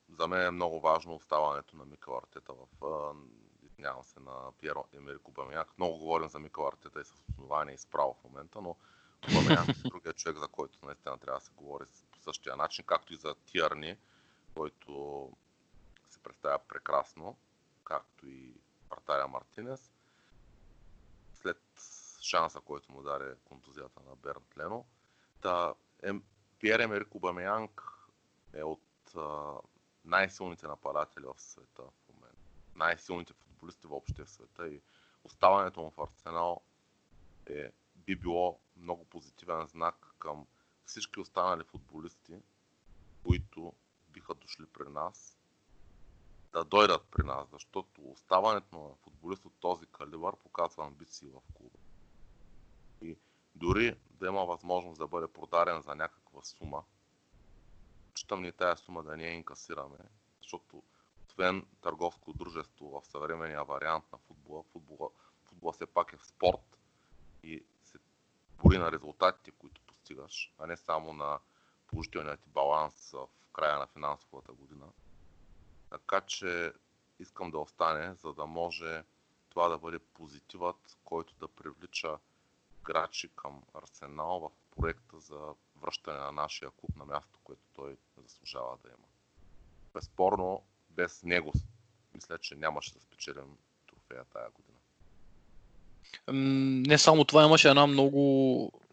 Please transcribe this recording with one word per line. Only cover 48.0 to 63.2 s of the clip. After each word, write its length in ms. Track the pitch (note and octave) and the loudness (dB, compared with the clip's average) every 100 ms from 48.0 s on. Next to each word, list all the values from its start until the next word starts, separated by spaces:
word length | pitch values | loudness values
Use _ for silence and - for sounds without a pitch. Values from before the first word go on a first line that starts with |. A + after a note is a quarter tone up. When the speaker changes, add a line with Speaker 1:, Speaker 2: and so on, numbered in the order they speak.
| C#2 | -20
Speaker 1:
оставането 640 | C#2 _ F#2 G#2+ G#2 - E2+ | -20 _ 4 4 0 -4 -16
на 180 | D2+ C2+ | -16 -18
футболист 420 | - C#2+ D#2+ F#2+ - | -20 -18 -10 -10 -12
от 80 | _ | _
този 260 | F2 F2 E2 | -4 -4 -6
калибър 500 | - C#2+ D#2+ F2+ - | -18 -14 -8 -6 -8
показва 500 | - - E2+ - D2+ | -14 -4 -4 -4 -12
амбиции 420 | C#2+ E2 - C#2+ | -14 -20 -18 -18
в 140 | C2 - | -20 -20
клуба. 240 | - B1 - - - - - - - - - - - - - | -20 -20 -20 -20 -20 -20 -20 -20 -20 -20 -20 -20 -20 -20 -18
И 160 | E2 D#2+ _ _ _ E2 | -16 -16 _ _ _ -6
дори 400 | E2+ F#2+ A#2+ E2 _ | 0 2 2 -2 _
да 180 | - F#2 | -8 -4
има 180 | G2 F2+ | -2 -2
възможност 540 | E2+ F2 F2+ F2 D#2 | -4 -2 -2 -4 -10
да 80 | D2+ | -6
бъде 200 | E2+ D#2+ | -6 -6
продаден 540 | - D2+ E2+ E2+ E2 | -10 -2 2 2 0
за 140 | D2 D2 | -6 -8
някаква 460 | E2 - _ C#2+ | -8 -10 _ -20
сума, 400 | - - D#2+ C#2+ - _ _ _ _ - - - - - - - - - | -20 -16 -12 -12 -14 _ _ _ _ -20 -20 -20 -20 -20 -20 -20 -18 -16
считам 260 | - G2 | -6 -6
ние 100 | F2+ | -6
тая 260 | - F2+ E2+ | -2 0 0
сума 260 | - F2 | -6 -12
да 140 | D#2 D#2 | -10 -10
не 60 | |
я 100 | E2 | -10
инкасираме, 640 | E2+ D#2 C2+ - D#2 C#2 C#2 - _ _ _ | -10 -12 -16 -14 -12 -12 -16 -20 _ _ _
защото 420 | - F2+ - D2 _ _ _ - - | -16 -16 -16 -20 _ _ _ -20 -20
освен 380 | - F#2 F#2+ - _ | 0 0 0 -4 _
търговско 520 | F2 D#2+ F2 - - | -8 -2 -4 -4 -14
дружество 560 | D2+ F2 E2 D2+ _ D2 | -12 -8 -8 -10 _ -16
в 180 | C#2 - | -16 -14
съвременния 560 | D2 | -10